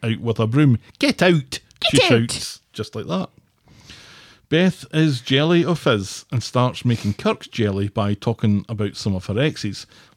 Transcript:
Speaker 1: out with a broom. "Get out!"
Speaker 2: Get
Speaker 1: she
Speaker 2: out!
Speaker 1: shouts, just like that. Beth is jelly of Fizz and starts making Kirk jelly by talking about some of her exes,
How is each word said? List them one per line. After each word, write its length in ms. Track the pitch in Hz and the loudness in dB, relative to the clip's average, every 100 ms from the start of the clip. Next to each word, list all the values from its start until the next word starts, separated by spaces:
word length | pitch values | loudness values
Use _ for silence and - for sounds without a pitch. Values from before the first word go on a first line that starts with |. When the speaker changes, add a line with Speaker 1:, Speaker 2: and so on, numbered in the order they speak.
Speaker 1:
out 160 | 113 110 | -4 -4
with 200 | 117 107 | -2 -2
a 80 | 110 | 0
broom. 300 | 135 147 113 - - | 4 4 2 -2 -2
"Get 220 | 285 - | -2 2
out!" 380 | 185 165 131 - - _ | 4 2 0 -10 -16 _
Speaker 2:
Get 240 | 698 - | 0 2
Speaker 1:
she 100 | 359 | 4
Speaker 2:
out! 180 | 117 117 | 4 2
Speaker 1:
shouts, 280 | - - - _ | -4 -10 -14 _
just 220 | - 107 110 | -12 -10 -10
like 120 | - | -6
that. 220 | 185 - _ _ _ _ - - - - - - _ _ | -6 -6 _ _ _ _ -20 -20 -20 -20 -20 -20 _ _
Beth 360 | 160 185 - - | 2 2 0 -4
is 280 | 156 160 123 | 0 2 0
jelly 420 | - 135 160 175 | 0 2 4 2
of 160 | 156 165 | 2 0
Fizz 460 | - 110 95 - - | 2 0 0 -8 -6
and 120 | 120 | -6
starts 400 | - 127 123 - | -2 0 0 0
making 300 | 123 113 104 | -2 0 -2
Kirk 360 | - 214 220 - | -2 -2 -4 -6
jelly 380 | - 104 98 101 | -2 -2 0 -4
by 260 | - 101 | -2 -2
talking 520 | 104 - 113 110 101 - | -2 -4 0 2 0 -2
about 300 | 107 104 - | -6 -6 -6
some 180 | 110 92 | -6 -4
of 100 | - | -4
her 120 | 104 | -2
exes, 480 | 151 - 104 98 - - - | -2 -2 -8 -8 -14 -20 -20